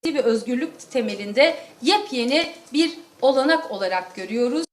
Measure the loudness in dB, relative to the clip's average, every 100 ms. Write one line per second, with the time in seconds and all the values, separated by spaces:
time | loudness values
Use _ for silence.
0 | -2 0 2 0 0 -4 -4 -8 -6 -4
1 | -4 -6 -4 4 4 2 -10 -4 2 2
2 | 0 -2 0 2 0 -6 -6 0 0 -2
3 | -18 _ 2 4 2 2 0 -4 -2 -2
4 | -6 -12 -6 -2 0 -2 -6